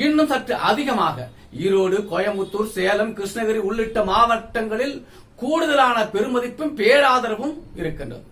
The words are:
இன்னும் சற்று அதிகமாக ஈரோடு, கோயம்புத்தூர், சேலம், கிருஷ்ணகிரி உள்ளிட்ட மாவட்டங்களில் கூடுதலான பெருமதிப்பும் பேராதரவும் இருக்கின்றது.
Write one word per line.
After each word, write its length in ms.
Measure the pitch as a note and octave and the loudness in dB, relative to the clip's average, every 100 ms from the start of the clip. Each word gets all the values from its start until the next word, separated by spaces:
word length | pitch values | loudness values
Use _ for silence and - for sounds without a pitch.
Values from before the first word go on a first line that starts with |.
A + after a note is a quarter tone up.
| D4 | 2
இன்னும் 260 | D4+ D4+ | 4 2
சற்று 240 | B3+ - - F3+ | 0 -2 -2 0
அதிகமாக 580 | G#3+ C#4 G#3+ E3 B2+ A#2+ - - C3 | 0 0 0 0 -2 -10 -16 -16 -4
ஈரோடு, 400 | F#3+ G3 F#3 G3 G3+ | 0 2 2 0 -2
கோயம்புத்தூர், 640 | F3 G#3 G3 F#3+ G3+ G#3+ F#3+ | -2 -2 -2 -4 -4 -4 -2
சேலம், 360 | F#3 G#3 A3 - | 0 2 0 -4
கிருஷ்ணகிரி 440 | G3 A#3 A3 A3 G3 | -8 -4 -2 0 -2
உள்ளிட்ட 320 | A3+ A3 A3 | -2 -2 0
மாவட்டங்களில் 960 | G3 G3+ A#3 A3+ - A#3 A3 G#3+ C#4 C#4 - - - - | 2 4 4 2 -2 -6 -4 -2 -4 -6 -14 -20 -20 -10
கூடுதலான 680 | B3 D#4+ D#4+ C#4+ B3 A#3 G#3 | -2 0 2 4 4 2 0
பெருமதிப்பும் 640 | G3 B3+ B3 B3 B3 D#4 D#3 | -2 -2 -2 -4 -4 -6 0
பேராதரவும் 760 | G#3 C#4+ C#4 B3+ A#3 G#3+ C#4+ D4 - E3+ | 4 6 6 4 0 -4 -6 -8 -12 -8
இருக்கின்றது. 500 | D#3+ D3 B2+ A#2+ - | -8 -6 -10 -14 -18